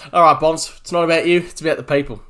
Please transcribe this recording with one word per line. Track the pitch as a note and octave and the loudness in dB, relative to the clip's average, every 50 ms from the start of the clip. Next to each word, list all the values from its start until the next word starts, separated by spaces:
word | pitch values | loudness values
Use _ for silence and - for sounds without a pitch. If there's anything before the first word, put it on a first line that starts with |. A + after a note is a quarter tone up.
| - - | -20 -4
All | - F3 E3+ | 2 4 4
right, | D#3+ D3 - | 4 4 4
Bombs, | D#3 D#3 E3 D#3+ - - - - | 2 0 0 0 -6 -10 -12 -18
it's | - - | -16 -6
not | F3 F3 E3+ | -2 -2 0
about | E3 E3 E3 - E3+ | 0 0 0 2 2
you, | F3 F3 | 0 0
it's | F3 F3 - - | 0 -4 -14 -8
about | D3+ D#3+ D3 - | -4 -4 -4 -4
the | - | -4
people. | - D#3 C#3 C#3 C3+ B2 G2+ - | -2 -2 -2 -2 -4 -10 -16 -18